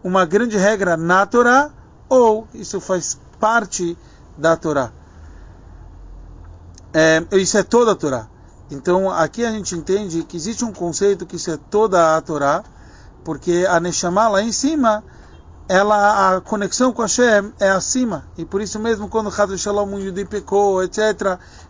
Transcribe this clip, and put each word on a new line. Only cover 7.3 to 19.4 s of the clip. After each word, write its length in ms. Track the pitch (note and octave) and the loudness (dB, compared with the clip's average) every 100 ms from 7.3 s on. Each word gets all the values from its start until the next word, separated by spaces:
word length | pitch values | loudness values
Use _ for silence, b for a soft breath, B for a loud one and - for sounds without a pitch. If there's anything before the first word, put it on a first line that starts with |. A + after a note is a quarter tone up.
isso 260 | G3 F#3 G#3+ | 0 2 0
é 60 | |
toda 300 | - A#3 A#3 | 2 2 2
a 20 | F#3+ | 2
Torá. 320 | D3+ B2+ A2 b b b - | -2 -4 -8 b b b -16
Então, 400 | C#3 F3+ F#3 F#3+ | -10 0 0 0
aqui 340 | F3+ D#3 - | 0 -2 -2
a 80 | A#3 | -4
gente 240 | A3 F#3 F3 | -4 -6 -8
entende 480 | D3+ G3 G3+ E3 | -2 -2 -2 -6
que 140 | E3 F3 | -6 -8
existe 260 | E3+ A3+ | -8 -6
um 80 | A#3 | -8
conceito 540 | F#3 E3+ - G3+ F#3+ F3 | -6 -6 -2 0 0 -4
que 100 | E3+ | -10
isso 160 | F3 | -8
é 60 | D3+ | -8
toda 580 | - G#3 A3 F3+ D#3+ D#3+ | -4 0 2 4 4 2
a 60 | |
Torá, 420 | - D3+ C#3 E3 - B B B B B | -2 -2 0 0 -4 B B B B B
porque 420 | - D3 - F3 F#3+ | -10 -8 -2 0 2
a 120 | E3+ | 0
Neshama 500 | F3 - F3+ F#3 A3+ | 0 -4 -2 0 2
lá 120 | G3 | 2
em 100 | A3+ | -2
cima, 520 | - C4+ D#4 A#3+ G#3+ - B B B B - - | -2 -2 0 0 0 -4 B B B B -20 -2
ela, 680 | F#3 G#3 G#3 G3+ G#3 F#3+ F#3 | 2 4 4 4 4 2 2
a 60 | |
conexão 500 | - G#3+ G3 - B3+ | -2 -4 -4 0 0
com 100 | A#3+ | 0
Hashem 520 | A3 - B3 G#3 G3+ - | -4 2 4 4 0 -2
é 100 | G3 | 0
acima. 560 | F#3+ - B3+ B3 D#3+ - - | 0 0 -2 -2 -4 -10 -14
E 80 | D#3+ | -6
por 160 | G3 | -6
isso 180 | G#3 G#3+ | -6 -6
mesmo, 280 | A3+ A3 G#3 | -2 -2 -2
quando 240 | A3 G#3 | -4 -4
Chas 180 | F3+ | -2